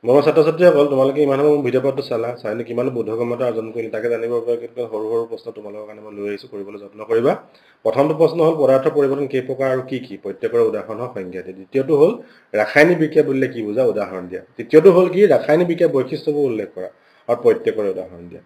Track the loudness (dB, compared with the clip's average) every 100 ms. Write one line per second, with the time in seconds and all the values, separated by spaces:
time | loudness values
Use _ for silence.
0 | 4 4 4 4 2 4 4 6 2 2
1 | 2 2 0 2 2 2 2 0 0 -4
2 | -4 -4 -4 -6 -8 -8 -6 -4 -4 -4
3 | -6 -4 -4 -2 -2 -4 -6 -8 -8 -6
4 | -4 -4 -2 -4 -2 -4 -6 -10 -8 -6
5 | -4 -4 -4 -10 -14 -16 -16 -16 -16 -18
6 | -18 -10 -8 -8 -10 -14 -14 -14 -18 -18
7 | -2 0 0 -2 -8 _ _ _ -2 0
8 | 0 2 0 2 0 2 2 4 2 0
9 | 0 0 -4 -4 -6 -4 -2 -2 -4 -10
10 | -10 -12 -12 -6 -2 2 2 0 -8 -10
11 | -10 -10 -10 -12 -14 -16 -6 -4 0 4
12 | 4 2 -10 _ _ -2 2 6 6 4
13 | 2 2 2 0 -2 -4 -6 0 0 0
14 | -4 -8 -10 -14 -14 -14 4 8 8 6
15 | 2 4 4 4 2 2 2 0 0 0
16 | -2 -4 -4 -2 -2 -2 -6 -10 -14 _
17 | _ _ -4 2 2 2 0 -2 -4 -4
18 | -10 -14 -18 -20